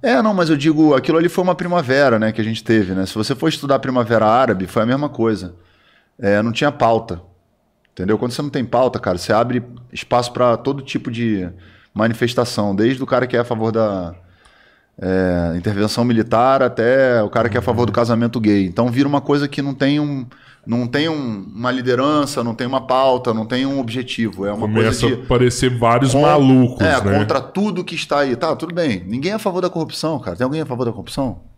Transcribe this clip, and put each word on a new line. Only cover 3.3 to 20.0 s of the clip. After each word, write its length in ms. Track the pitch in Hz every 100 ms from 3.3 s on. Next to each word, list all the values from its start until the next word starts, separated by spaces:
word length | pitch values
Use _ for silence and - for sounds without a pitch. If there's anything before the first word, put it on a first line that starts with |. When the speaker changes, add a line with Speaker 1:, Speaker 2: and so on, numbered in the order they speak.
| 131
Speaker 1:
for 120 | 160
estudar 260 | - 139
a 40 | 139
Primavera 460 | 131 127 113 113 107
Árabe, 400 | 117 127 95 92
foi 160 | -
a 40 | 113
mesma 220 | 135 147
coisa. 440 | 147 113 101 90 87 _ _ _ _ _ _
É, 240 | 101 104
não 80 | 113
tinha 220 | 117 147
pauta, 480 | 143 117 113 110 85 - _ _ _ _ _ _
entendeu? 240 | - 92 107
Quando 140 | 123
você 80 | 123
não 60 | 147
tem 160 | 135
pauta, 340 | 120 120 127 101
cara, 200 | - 90
você 140 | -
abre 280 | 107 120 123 - - -
espaço 400 | - - 123 120
pra 240 | - 123 113
todo 240 | 135 139
tipo 280 | 131 - -
de 360 | 117 117 101 90 87 - - _
manifestação, 800 | - 113 117 120 120 120 - 104
desde 280 | 98 113 131
o 40 | 131
cara 200 | 123 127
que 80 | 123
é 40 |
a 40 |
favor 260 | 120 113 113
da, 440 | 113 110 95 85 87 _ _ _ _ _ _ _ -
é, 540 | 92 92 92 87 85 85
intervenção 480 | 90 101 104 -
militar 580 | 123 113 110 113 127 135
até 600 | 123 - 113 131 131 120
o 60 | 104
cara 180 | 117 117
que 80 | 110
é 40 |
a 20 |
favor 220 | 123 117 120
do 40 |
Speaker 2:
Uhum. 40 |
Speaker 1:
casamento 460 | 110 117 113 117 120
gay. 240 | 107 101 95
Então 220 | 90 120
vira 180 | 120 139
uma 140 | 143
coisa 260 | 139 143 143
que 160 | 143
não 120 | 139
tem 240 | 131 139 147